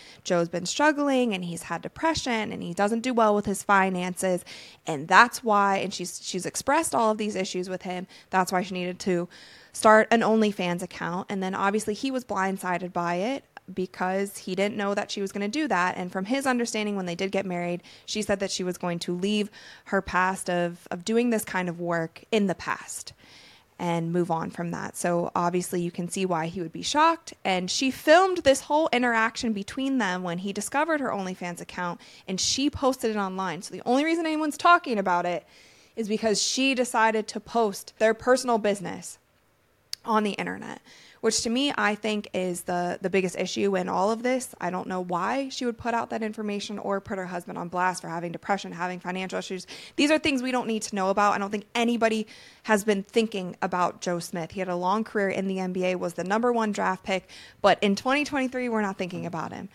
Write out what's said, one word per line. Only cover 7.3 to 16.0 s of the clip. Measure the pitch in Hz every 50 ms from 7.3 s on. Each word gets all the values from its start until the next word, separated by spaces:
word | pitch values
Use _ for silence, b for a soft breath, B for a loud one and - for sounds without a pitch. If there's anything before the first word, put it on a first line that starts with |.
| 208
issues | 190 185 - - 180 180 196
with | 185 180 -
him, | 185 180 180 185 B B B B B
that's | - 185 185 -
why | 190 180 180
she | 180 190
needed | 180 175 180 180 -
to | - 202 180 175 175 B B B B B B B B B -
start | - - 220 214 220 220 -
an | 233 233
OnlyFans | 196 185 220 226 214 214 202 - 190 175 175 175
account. | 180 175 - - 170 170 170 185 208 -
And | 208 190 190
then | 185 190
obviously | 190 190 196 202 214 208 220 214
he | 208 - 269
was | 262 254 247
blindsided | - 208 196 185 196 190 190 - 185 180 175 185 175 180
by | 175 175 170 175 180
it | 190 233 269 277 - _ _ - - -
because | 185 - 185 185 - - 180 185 190 196 202 196 - -
he | - - 185
didn't | 180 196 208 226
know | 214 202 202 202
that | 202 208 -
she | - 208
was | 196 190
gonna | - 202 202 208
do | 208 302 311 277
that. | 202 180 180 180 -
And | -